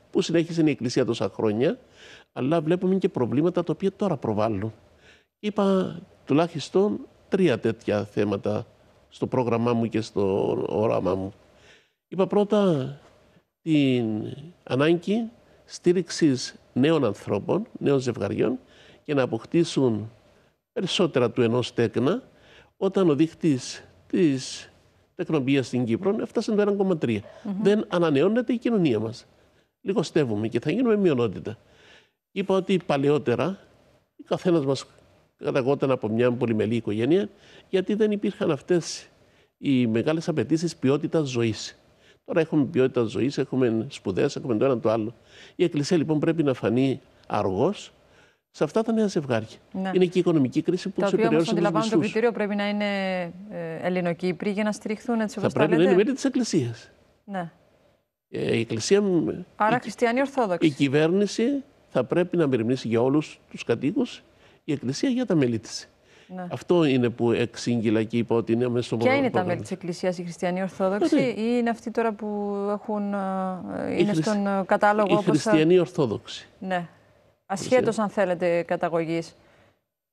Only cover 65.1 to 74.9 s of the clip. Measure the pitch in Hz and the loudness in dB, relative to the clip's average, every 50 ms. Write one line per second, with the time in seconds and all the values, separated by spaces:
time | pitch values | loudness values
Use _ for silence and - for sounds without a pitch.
65.1 | 233 254 254 208 185 156 131 123 117 110 - - - - - - _ _ _ _ | 0 0 0 0 2 2 2 2 0 -2 -6 -8 -14 -14 -16 -18 _ _ _ _
66.1 | - - - - 185 185 180 175 - 127 - - 180 175 160 139 131 127 120 117 | -20 -20 -20 -16 -14 -12 -10 -10 -10 -4 0 2 4 4 4 4 4 4 2 0
67.1 | 117 - 117 117 113 - 120 117 - - - 123 120 117 104 117 107 113 110 104 | 0 0 2 2 2 2 0 -2 -4 -6 -4 -2 0 0 2 2 2 2 0 0
68.1 | - 120 113 - 113 117 98 107 113 117 127 123 117 120 113 - - 110 - 254 | -2 -2 0 0 0 0 0 0 0 0 0 0 0 -2 -2 -2 -2 0 2 2
69.1 | 262 277 269 247 - 214 180 180 175 160 - - 190 - - 170 170 - - 185 | 2 2 0 0 0 -2 -2 -2 -4 -6 -6 -8 -10 -8 -8 -8 -6 -4 -4 -4
70.1 | 175 180 175 175 165 - - - 180 185 190 185 - - 190 190 196 214 349 311 | -4 -4 -8 -12 -8 -6 -4 -4 -2 -4 -6 -6 -4 -2 0 0 0 0 2 2
71.1 | 320 277 269 247 202 202 220 233 240 247 233 233 226 226 - 240 214 233 226 226 | 2 2 2 0 -2 -2 -2 0 0 0 0 0 -2 -4 -8 -6 -4 -2 -2 -2
72.1 | 208 208 214 208 208 208 202 202 202 202 202 202 208 202 - - 214 208 202 202 | -2 -4 -6 -6 -4 -4 -4 -4 -4 -4 -2 -2 -4 -4 -4 -4 -4 -4 -4 -4
73.1 | 202 202 190 190 190 190 190 185 185 175 - - - - - - - - 175 208 | -4 -4 -4 -4 -4 -4 -4 -4 -6 -8 -10 -8 -8 -6 -6 -2 0 0 0 2
74.1 | 202 160 156 220 214 202 202 202 196 196 190 - 208 208 214 208 | 2 0 0 0 0 0 -2 -2 -2 -2 0 0 2 2 4 4